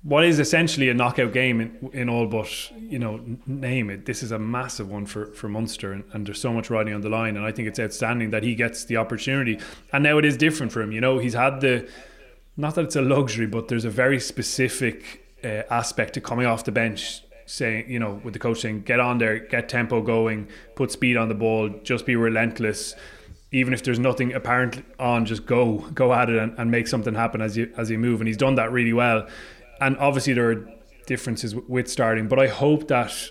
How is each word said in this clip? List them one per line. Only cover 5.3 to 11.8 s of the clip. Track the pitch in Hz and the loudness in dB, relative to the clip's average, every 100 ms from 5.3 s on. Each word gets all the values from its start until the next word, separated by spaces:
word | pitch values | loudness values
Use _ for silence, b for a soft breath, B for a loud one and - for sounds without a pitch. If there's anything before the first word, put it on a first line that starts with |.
for | - 110 | -10 -8
Munster, | 107 113 - 101 | -4 -6 -6 -10
and, | 98 104 | -10 -10
and | 107 104 | -10 -8
there's | 101 | -6
so | 131 | -2
much | 117 110 | -2 -2
riding | 113 107 | 0 0
on | 104 | -2
the | 104 | -2
line, | 110 113 101 | -2 -2 -2
and | 107 | -4
I | |
think | 117 110 | -4 -6
it's | 101 | -4
outstanding | 110 - 113 120 110 | -4 -2 -2 0 0
that | 107 | 0
he | 113 | 0
gets | 113 117 117 - | 0 0 -2 -2
the | 113 | 0
opportunity. | 113 113 - 135 127 104 B B B | 0 -2 -2 0 0 -2 B B B
And | 139 | 2
now | 147 151 | 4 6
it | 147 | 4
is | 127 | 4
different | 156 156 127 | 2 2 -2
for | 117 | -2
him, | 107 | -4
you | 110 | 0
know, | 127 131 | 2 2
he's | 120 | 0
had | 117 127 135 | 2 2 4
the, | 135 123 | 2 2